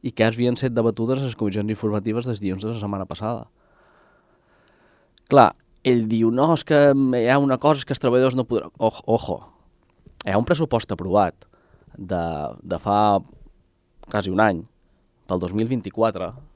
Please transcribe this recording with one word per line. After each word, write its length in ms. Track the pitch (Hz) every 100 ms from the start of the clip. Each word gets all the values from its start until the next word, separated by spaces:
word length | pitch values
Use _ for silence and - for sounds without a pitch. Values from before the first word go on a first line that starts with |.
i 80 | 127
que 140 | - 113
havien 300 | 113 120 120
set 140 | 131 120
debatudes 460 | 113 107 113 131
a 20 |
les 120 | 135 113
comissions 320 | 104 101 104
informatives 540 | 107 110 104 107 110 123
dels 140 | 107
dilluns 220 | 101 95 107
de 80 |
la 60 | 117
setmana 240 | 101 98 92
passada. 380 | - 107 120 - _ _ _ _ _ _ _ _ _ _ _ _ _ _ _ _ _ _
Clar, 220 | 139 110 - _ _ 127
ell 220 | 120 110
diu, 160 | 113 113
«No, 220 | 120 156
és 140 | 160 -
que 240 | 151 143
hi 380 | 139 135 123 117
ha 60 | 143
una 160 | 139 127
cosa, 240 | 151 147
és 80 | -
que 80 | 131
els 80 |
treballadors 320 | 131 123 131 127
no 80 |
podran». 300 | 123 117 - -
Ojo, 160 | 113 - -
ojo. 300 | 113 - 90 - _ _ _ _ _ - _ 101
Hi 80 |
ha 80 | 98
un 20 |
pressupost 480 | 120 160 160 117 -
aprovat 560 | 90 90 101 92 - - _ _ _ - -
de, 240 | 92 90 85 78 73 -
de 220 | - 85
fa 380 | 104 104 104 98 - - - _ _ _ _ _ -
quasi 240 | 107 98 92
un 80 |
any, 220 | 110 85 - _ _ _ _ _
pel 160 | - 92
dos 160 | 90 101
mil 160 | 113
vint-i-quatre 600 | 127 98 110 113 95 87 127 -